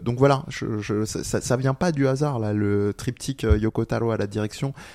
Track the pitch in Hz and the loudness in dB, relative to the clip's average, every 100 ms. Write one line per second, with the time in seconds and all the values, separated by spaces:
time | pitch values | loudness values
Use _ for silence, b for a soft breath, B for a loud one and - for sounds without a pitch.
0 | - 123 139 135 - - 113 107 104 104 | 0 4 4 4 0 -6 -4 -4 -2 -2
1 | 107 80 - 104 - 127 131 131 180 147 | -2 -4 -2 -2 0 2 2 2 0 2
2 | 135 135 151 123 104 107 104 101 101 98 | 2 2 0 0 0 0 2 2 0 -2
3 | - - - 135 113 110 110 - 113 113 | -6 -6 -6 -2 4 4 4 0 -2 0
4 | 117 107 104 104 107 - 139 - B | 0 0 -2 -2 -4 -4 -6 -6 B